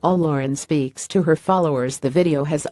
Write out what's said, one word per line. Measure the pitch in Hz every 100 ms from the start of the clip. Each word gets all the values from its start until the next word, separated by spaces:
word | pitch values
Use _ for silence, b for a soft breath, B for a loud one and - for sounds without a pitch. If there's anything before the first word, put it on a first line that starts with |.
all | 170 180
Lauren | 160 139 135 139
speaks | - 151 131 - -
to | 190
her | 165 156
followers. | - 190 160 131 127 -
The | 131
video | 160 175 143
has | 147 151 -